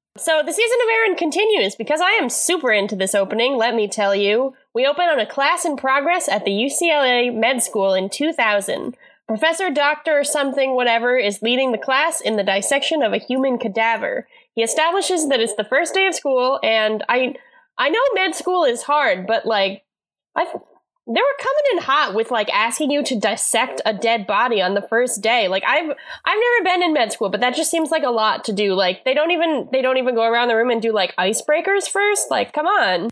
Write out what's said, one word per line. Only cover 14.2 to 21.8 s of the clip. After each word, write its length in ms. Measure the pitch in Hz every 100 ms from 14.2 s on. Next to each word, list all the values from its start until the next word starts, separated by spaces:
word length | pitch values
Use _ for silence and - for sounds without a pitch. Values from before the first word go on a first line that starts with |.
| - - _
He 80 | -
establishes 680 | 220 - 320 370 - 359 302
that 100 | 262
it's 160 | 220 214
the 80 |
first 300 | 208 269 330
day 120 | 381 381
of 80 |
school, 460 | 339 285 262 247 269
and 400 | 220 220 214 214 -
I, 260 | 247 254 - - - _ -
I 120 | 269
know 120 | 427 539
med 200 | 392 381 311
school 280 | - 359
is 180 | 294 233
hard, 440 | - 294 262 185 185
but, 200 | 226 -
like, 360 | 214 196 202 _ _ _ _ _ -
I, 80 |
they 760 | 359 - - _ _ _ - 233
were 180 | 539 571
coming 220 | 539 587 571
in 60 |
hot 360 | 381